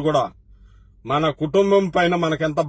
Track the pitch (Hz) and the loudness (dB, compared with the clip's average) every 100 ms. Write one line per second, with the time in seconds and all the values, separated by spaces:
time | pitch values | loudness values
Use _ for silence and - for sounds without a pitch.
0 | 151 147 110 - _ - - _ - _ | 0 -2 -2 -8 _ -20 -20 _ -20 _
1 | 113 143 156 139 156 190 196 196 190 180 | -4 -2 -2 -2 -2 2 4 2 2 0
2 | 175 175 165 156 160 151 | 0 0 -2 -2 -2 -2